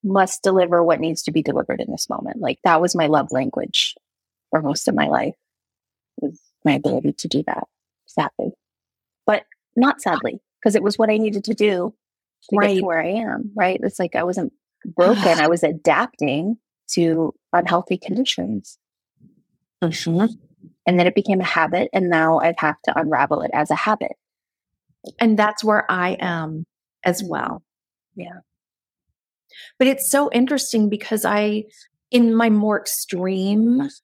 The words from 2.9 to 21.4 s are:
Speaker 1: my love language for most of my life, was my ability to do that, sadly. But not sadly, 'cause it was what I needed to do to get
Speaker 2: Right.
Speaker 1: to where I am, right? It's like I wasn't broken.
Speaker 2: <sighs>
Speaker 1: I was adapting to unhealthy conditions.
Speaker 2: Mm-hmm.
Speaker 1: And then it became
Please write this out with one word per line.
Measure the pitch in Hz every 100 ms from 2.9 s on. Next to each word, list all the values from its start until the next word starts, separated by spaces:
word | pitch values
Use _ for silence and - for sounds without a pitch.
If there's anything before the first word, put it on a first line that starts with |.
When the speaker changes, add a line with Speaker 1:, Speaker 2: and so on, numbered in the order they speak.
| 175
Speaker 1:
my | 151
love | 151 -
language | 127 131 - - - - - _ _ _ _ _
for | 156
most | 147 143 -
of |
my | - -
life, | - 127 - _ _ _ _ _ _ _ -
was | 143 - _ _
my | 156
ability | 143 143 127 139
to | - 170
do | 139
that, | - - - _ _ _ _
sadly. | - 147 - - - _ _ _ _ _ _
But | - 208 - _ _ -
not | 269 -
sadly, | 196 160 226 - _ _
'cause | 220
it | 202
was | 190 202
what | 220
I | 214
needed | 220 208
to | 208
do | 214 208 185 175 _ _ _ _ _
to | -
get | 202
Speaker 2:
Right. | 202 190
Speaker 1:
to |
where | 185 165
I | 160
am, | 214 220 - 208
right? | 208 185 185
It's | 196 -
like | 175 -
I |
wasn't | 175 190 170 _ _ _
broken. | - 170 180 220
Speaker 2:
<sighs> | 185 165
Speaker 1:
I | 151
was | 170
adapting | 156 156 170 156 247 - 147 143 185 226 _ _ -
to | - 165 165 160 - _
unhealthy | 175 175 175 - 180
conditions. | - 208 269 - 196 208 - - _ _ _ _ _ _ _ _ _ _
Speaker 2:
Mm-hmm. | 170 160 170 165 226 - _ _ - _ -
Speaker 1:
And | 180
then | 180
it |
became | 190 202 190